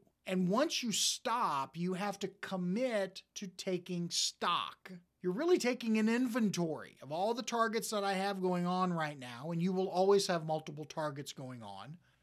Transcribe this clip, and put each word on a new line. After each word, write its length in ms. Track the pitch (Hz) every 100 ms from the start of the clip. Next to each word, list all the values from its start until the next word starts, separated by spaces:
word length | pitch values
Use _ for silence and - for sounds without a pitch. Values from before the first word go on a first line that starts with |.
| _ _ -
And 220 | 190 175
once 360 | 220 330 -
you 80 | 240
stop, 840 | - - - 247 233 196 139 131 165
you 180 | 180
have 260 | 180 202 196
to 100 | 190 -
commit 800 | - 190 175 202 254 214 190 - - -
to 120 | 196
taking 600 | - - 180 180 175 170
stock. 840 | - - - 185 165 85 - - 180 - _
You're 120 | 180
really 240 | 185 330 359
taking 400 | 240 240 226 220
an 100 | 220
inventory 920 | 233 254 240 214 175 165 135 82 -
of 100 | 131
all 220 | 156 208
the 100 | 240
targets 460 | - 233 226 220 -
that 140 | 214
I 100 | 196
have 280 | 190 196 196
going 240 | 185 175 175
on 280 | 180 185
right 260 | 170 151 147
now, 320 | 127 120 156
and 100 | 170
you 120 | 180
will 160 | 185 190
always 380 | 175 190 202 196
have 180 | 170 160
multiple 400 | 156 156 147 151
targets 480 | - 151 143 131
going 280 | - 131 123
on. 360 | 104 95 113 170 _ _